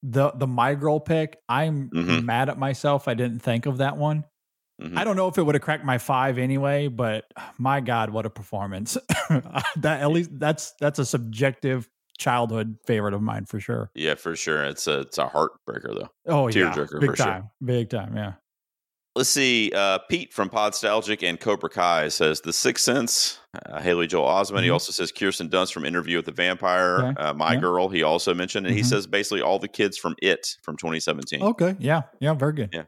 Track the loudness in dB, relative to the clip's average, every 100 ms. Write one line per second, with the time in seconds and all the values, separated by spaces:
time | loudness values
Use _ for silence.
0 | -2 2 2 2 -2 2 2 2 2 0
1 | 2 0 0 -6 _ 0 2 0 -2 -2
2 | 2 2 2 0 0 0 -2 0 2 2
3 | 0 -2 -2 -2 -2 0 0 0 -2 0
4 | 0 -2 -4 _ _ _ _ _ -6 -2
5 | 0 2 0 2 4 2 2 -2 0 0
6 | 2 2 2 2 0 0 2 0 0 -2
7 | -2 -2 -6 -18 -18 -4 0 0 2 0
8 | 0 -2 -6 -8 -10 -6 -6 -6 -6 -6
9 | -2 -4 0 0 0 -4 -4 -2 -2 0
10 | 2 2 -2 -2 -2 -2 -4 -2 -2 0
11 | 0 -2 -4 0 0 0 -2 -2 -4 _
12 | _ -6 0 2 2 0 -4 -6 -2 0
13 | 0 0 -2 -2 -6 -8 -4 -4 -6 -4
14 | -2 0 -2 -4 0 0 0 -2 0 0
15 | 0 -2 0 2 0 0 -10 -8 -6 -8
16 | -8 _ 0 2 4 4 4 2 -2 0
17 | 0 2 0 0 -8 _ -2 0 0 -4
18 | -4 -6 -6 -10 _ _ _ _ _ _
19 | _ 0 2 4 4 4 4 2 2 2
20 | 0 -4 -4 -2 0 2 0 0 0 0
21 | 0 -2 -2 -2 0 0 -2 0 2 4
22 | 2 2 2 2 -2 0 0 2 2 2
23 | 2 0 0 -2 _ -16 -12 -4 2 2
24 | 2 2 2 2 2 2 2 2 0 -4
25 | -6 -2 -2 -2 -2 0 0 -2 -4 -4
26 | -2 -2 -2 -2 -2 0 0 2 2 2
27 | 0 -2 -4 0 0 2 2 2 0 2
28 | 2 2 0 -2 -2 -4 -2 0 2 0
29 | 0 -2 -2 0 0 0 -2 -2 -2 0
30 | -6 0 2 2 -2 -10 -12 -8 -4 -4
31 | -2 -4 -4 -2 0 2 0 0 0 0
32 | -2 _ -2 0 0 -2 -6 -8